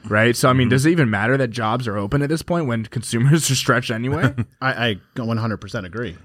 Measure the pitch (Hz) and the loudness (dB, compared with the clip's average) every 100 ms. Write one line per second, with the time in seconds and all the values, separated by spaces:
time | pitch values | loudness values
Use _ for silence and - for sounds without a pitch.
0 | 107 107 117 117 135 127 120 131 151 170 | 0 2 4 4 4 4 4 4 4 4
1 | 123 101 113 135 123 110 110 123 120 104 | 2 2 0 0 0 -2 -2 -2 -2 -4
2 | 101 143 143 160 - 170 143 117 110 123 | -2 -2 0 -2 -2 -2 -2 -4 -4 -8
3 | - 117 135 160 143 131 - 120 127 113 | -4 2 4 4 2 0 0 0 -2 -4
4 | 127 147 131 - 107 _ 131 117 120 92 | -4 -2 -2 -2 -6 _ -4 -2 -2 -2
5 | - - 117 113 113 101 98 117 90 101 | -8 -8 -4 -2 -2 -6 -8 -10 -8 -8
6 | 117 85 | -8 -10